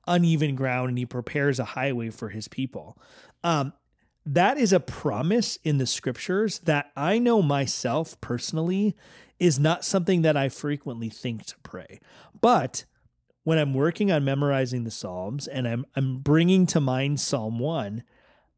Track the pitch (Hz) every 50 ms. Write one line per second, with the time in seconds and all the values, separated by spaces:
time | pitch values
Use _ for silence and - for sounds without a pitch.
0 | _ - 175 175 175 165 160 147 156 147 135 127 135 131 123 127 127 127 123 123
1 | 123 - - 123 117 - - 147 143 143 131 123 117 - - 131 131 139 131 120
2 | 113 113 107 - 117 104 101 110 107 - - - 131 123 - 90 76 76 - -
3 | _ - - - - - _ _ - 170 165 147 131 143 - _ _ _ _ _
4 | _ _ _ _ _ 156 135 175 180 220 277 302 247 185 190 170 - - - -
5 | - 147 107 107 143 170 214 240 202 - - - - 160 147 135 127 - - -
6 | - 131 120 - - - 180 202 226 208 - - - - 151 143 143 - _ 143
7 | 143 170 208 233 240 240 233 214 175 143 143 139 135 117 - - - 120 120 156
8 | 165 - - - - - 123 117 - - - 156 165 175 190 196 208 214 - -
9 | _ - - - - _ _ _ 180 175 139 131 147 160 175 165 - - - 190
10 | 170 196 185 175 160 156 151 143 135 135 - - - 147 147 143 - 147 120 117
11 | 113 110 - - - 127 113 107 - - - - _ - - 92 - - - -
12 | _ _ - - - - _ - - 233 247 165 127 127 - - - - _ _
13 | _ _ _ _ _ _ _ _ _ 165 165 160 147 139 135 131 143 170 170 -
14 | 208 196 175 151 139 135 139 139 143 143 139 135 131 120 127 123 117 113 - -
15 | - 95 90 90 92 101 131 143 - - 139 131 123 117 117 120 139 - _ 135
16 | 135 135 127 131 139 139 151 160 170 180 190 190 180 170 - 165 139 131 127 131
17 | 135 143 147 131 - - - 127 107 110 117 117 123 151 165 147 110 202 214 120
18 | - _ _ _ _ _ _ _ _ _ _